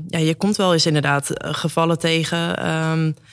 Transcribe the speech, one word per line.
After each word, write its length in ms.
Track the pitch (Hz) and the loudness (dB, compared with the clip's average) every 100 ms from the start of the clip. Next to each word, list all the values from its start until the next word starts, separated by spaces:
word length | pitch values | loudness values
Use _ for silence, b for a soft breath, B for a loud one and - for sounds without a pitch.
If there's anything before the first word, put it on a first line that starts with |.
| 165 | -4
ja, 120 | 170 | 0
je 160 | 156 165 | 0 2
komt 200 | 202 214 | 0 2
wel 160 | 185 | 2
eens 120 | 165 165 | 2 2
inderdaad, 440 | 151 143 143 - | 2 2 0 -2
eh, 240 | - - | -6 -6
gevallen 460 | 151 165 170 165 165 | -4 -2 0 0 2
tegen, 580 | 165 165 160 170 170 - | 2 0 0 -2 -2 -2
ehm, 540 | 165 160 160 160 160 151 b | -2 -2 0 0 0 -4 b